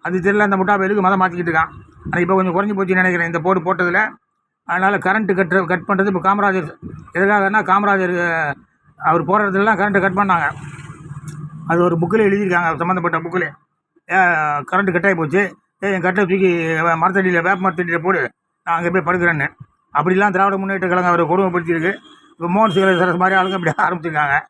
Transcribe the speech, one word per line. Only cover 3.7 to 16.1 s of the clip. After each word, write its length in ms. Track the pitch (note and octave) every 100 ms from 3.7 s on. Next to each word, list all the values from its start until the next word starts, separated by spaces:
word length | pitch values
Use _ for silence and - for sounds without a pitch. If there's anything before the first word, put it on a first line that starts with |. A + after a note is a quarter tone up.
| F3 F3+ F3+ G#3+ - _ _ _ _
அதனால 340 | - E3+ F#3+ G3+
கரண்ட் 280 | F#3 G3+ G3+
கட்டுற-, 400 | F#3 F#3 F#3 E3+
கட் 180 | F3+ F3
பண்றது 180 | F#3+ G3
இப்ப 280 | F#3 F3+
காமராஜர் 400 | G3+ G3+ F#3+ D#3 - - - -
எதுக்காகன்னா, 500 | E3+ G3 G#3 G3 G#3+
காமராஜர், 920 | F#3+ G3 G#3 G3 F#3 F3+ F3 E3 D3+ C#3 _ _ _ _
அவர் 280 | E3 E3
போற 260 | D3+ G3 G#3
இடத்துலலாம் 260 | F#3+ G#3 G3
கரண்ட் 240 | G3+ G3
கட் 120 | F#3+
பண்ணாங்க. 380 | F#3 G3+ F3 D3 D3+ - - - - - - - - - - -
அது 160 | E3
ஒரு 160 | F3 E3
புக்கில் 220 | E3+ G#3+
எழுதியிருக்காங்க, 560 | G#3 G3 G3+ F3 E3+ D3+
சம்மந்தப்பட்ட 440 | E3+ F#3 E3+ E3
புக்கில். 260 | E3 F#3 D#3+ C#3+ _ _ _ _ _
"ஏ, 40 | F#3 F3+ E3 D3+ D3
கரண்ட் 340 | C3+ F#3 G3
கட் 140 | F3 F#3+
ஆகி 80 |
போச்சு, 420 | F3+ D#3 F3 G3 - _ _
ஏ, 80 | G3
என் 80 | F#3+
கட்டை 260 | F3+